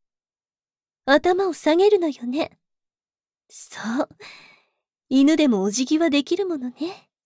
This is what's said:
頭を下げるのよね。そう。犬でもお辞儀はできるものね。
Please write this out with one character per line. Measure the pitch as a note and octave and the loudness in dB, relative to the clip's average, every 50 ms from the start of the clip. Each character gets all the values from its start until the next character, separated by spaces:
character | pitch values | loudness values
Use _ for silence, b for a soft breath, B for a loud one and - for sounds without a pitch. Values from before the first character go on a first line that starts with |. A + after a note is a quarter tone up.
| _ _ _ _ _ _ _ _ _ _ _ _ _ _ _ _ _ _ _ _ _ | _ _ _ _ _ _ _ _ _ _ _ _ _ _ _ _ _ _ _ _ _
頭 | C4 C#4 D4+ - F4 F#4 F#4 G4 F#4 | 2 2 2 2 2 0 0 -2 -4
を | |
下 | D4+ - - D4+ D#4+ | -4 -2 0 0 2
げ | F4 G4 G#4 | 4 4 4
る | G#4 F#4 | 4 2
の | E4+ D4+ | 0 -2
よ | C4 - A#3+ | -6 -8 -8
ね。 | B3 B3 D#4 - - _ _ _ _ _ _ _ _ _ _ _ _ _ _ _ _ _ _ _ _ | -8 -6 -6 -6 -8 _ _ _ _ _ _ _ _ _ _ _ _ _ _ _ _ _ _ _ _
そ | - - - - - - G3+ A3 A#3 C#4 | -20 -20 -18 -16 -16 -12 -8 -6 -4 -4
う。 | - - _ - B B B B B B B B B B B B B _ _ _ _ - | -4 -6 _ -18 B B B B B B B B B B B B B _ _ _ _ 0
犬 | C4 C4+ C#4 D4 D#4+ | 2 4 4 4 4
で | D4+ D4+ C4 | 4 4 2
も | A3 F#3+ | 2 0
お | F#3+ G#3 | 0 -2
辞 | G3+ A#3+ C4 | -2 -2 -2
儀 | - D4+ D#4 | 0 0 0
は | E4+ D#4+ | 2 2
で | C#4+ C#4+ C#4 | 2 0 0
き | - F4 | -2 -2
る | F#4 G4 | -4 -2
も | F#4 E4 | -4 -6
の | C#4 B3 B3 | -6 -8 -10
ね。 | - - D4 F4 - - _ _ _ _ _ | -10 -10 -10 -10 -10 -14 _ _ _ _ _